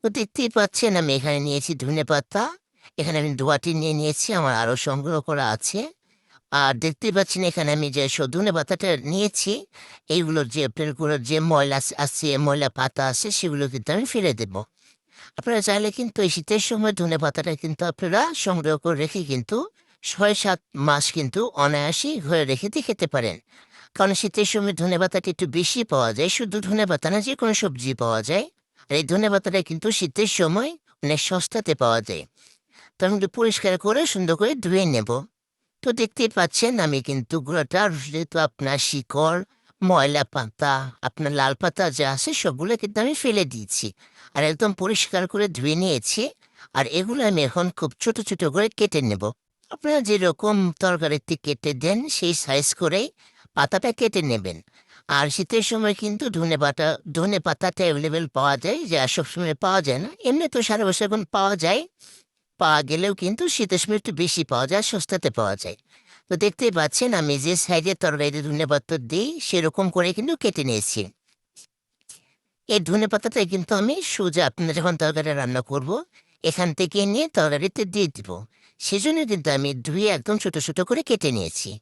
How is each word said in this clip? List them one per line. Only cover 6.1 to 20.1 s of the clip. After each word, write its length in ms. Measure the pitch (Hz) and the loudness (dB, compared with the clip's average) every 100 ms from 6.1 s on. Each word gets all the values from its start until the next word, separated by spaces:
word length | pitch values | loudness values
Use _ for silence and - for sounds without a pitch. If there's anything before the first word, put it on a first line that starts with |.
| _ _ - _ | _ _ -20 _
আর 220 | 143 139 127 | 2 4 2
দেখতেই 300 | 160 151 226 190 | -2 -2 0 2
পাচ্ছেন 240 | 190 185 180 | 0 0 0
এখানে 200 | 170 147 151 | 0 0 0
আমি 100 | 147 | 0
যে 80 | 135 135 | 0 0
স-, 140 | - 135 | 0 -2
ধনেপাতাটা 540 | 165 208 165 143 185 196 151 127 | 0 0 0 -2 -2 0 0 -2
নিয়েছি, 400 | 185 208 - 190 240 392 - - - - | -2 0 -2 -2 -4 -6 -20 -20 -20 -2
এইগুলোর 320 | 160 160 160 127 | 0 2 0 0
যে 80 | 139 135 | -2 -2
পেলগুলোর 460 | 131 151 139 151 147 120 | -2 -6 -2 -2 -2 0
যে 80 | 156 165 | 0 4
ময়লা 280 | 151 139 139 | 4 4 0
আস-, 140 | - - | -2 -2
আছে, 240 | 143 - 156 139 | -4 -2 0 2
ময়লা 240 | 147 143 135 - | 2 2 0 0
পাতা 260 | 131 - 135 | -2 0 -2
আছে, 160 | 123 107 - | -2 -2 -2
সেগুলো 240 | 175 143 139 | -2 -2 -2
কিন্তু 160 | 127 110 | -4 -2
আমি 100 | 180 262 | -2 0
ফেলে 180 | 240 180 110 | 0 0 0
দেব। 140 | 104 95 107 _ _ _ _ - - - | -4 -6 -10 _ _ _ _ -20 -16 -8
আপনারা 220 | - 226 202 | -2 0 2
চাইলে 220 | 202 214 202 | 0 0 -4
কিন্তু 200 | 240 - | -6 0
এই 60 | 190 | 0
শীতের 260 | 170 151 214 - | 0 0 0 0
সময় 240 | 220 214 196 | 0 0 0
ধনেপাতাটা 520 | 170 160 151 151 156 156 | 0 0 0 -2 -4 -4
কিন্তু 200 | 160 151 175 | -6 -2 -4
আপনারা 300 | - 180 196 320 320 | -2 0 2 0 -2
সংগ্রহ 300 | 202 180 156 151 | -2 0 0 0
করে 140 | 165 147 | 0 0
রেখে 180 | 151 202 151 | -2 -4 -4
কিন্তু 260 | 131 113 220 392 _ _ _ | -4 -2 -4 -4 _ _ _
ছয় 320 | - | -10